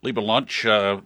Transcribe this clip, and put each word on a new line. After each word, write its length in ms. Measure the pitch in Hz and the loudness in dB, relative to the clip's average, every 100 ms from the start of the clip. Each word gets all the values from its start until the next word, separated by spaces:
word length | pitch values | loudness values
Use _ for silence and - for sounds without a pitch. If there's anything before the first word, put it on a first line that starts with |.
Leba 200 | 123 117 | -6 -4
Lunch, 400 | 107 113 135 - | 0 0 0 -4
uh, 380 | 113 107 98 101 | 2 2 2 -2